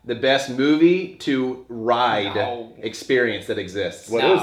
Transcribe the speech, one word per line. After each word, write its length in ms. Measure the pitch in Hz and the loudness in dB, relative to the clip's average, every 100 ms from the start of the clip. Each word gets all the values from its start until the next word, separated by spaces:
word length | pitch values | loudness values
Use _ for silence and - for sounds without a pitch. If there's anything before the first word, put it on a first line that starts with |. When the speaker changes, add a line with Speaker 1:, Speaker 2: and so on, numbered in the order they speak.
Speaker 1:
the 100 | 123 | -8
best 360 | 117 131 135 135 | -2 2 2 0
movie 640 | 123 143 151 170 185 185 - | 0 2 6 6 4 -2 -8
to 480 | 147 135 127 123 - | -2 -2 -2 -6 -12
ride 680 | 117 113 120 123 107 98 | -4 0 2 2 0 -2
Speaker 2:
No. 400 | 101 120 120 113 - | -2 -4 -6 -12 -10
Speaker 1:
experience 680 | 110 - - 127 117 101 - | -10 -8 0 2 2 -2 -6
that 120 | 104 | -6
exists? 500 | 90 98 87 - - | -6 -6 -6 -8 -4
Speaker 3:
What 140 | 117 | 0
Speaker 2:
No, 120 | 131 | 4
Speaker 3:
is 40 | 120 | 2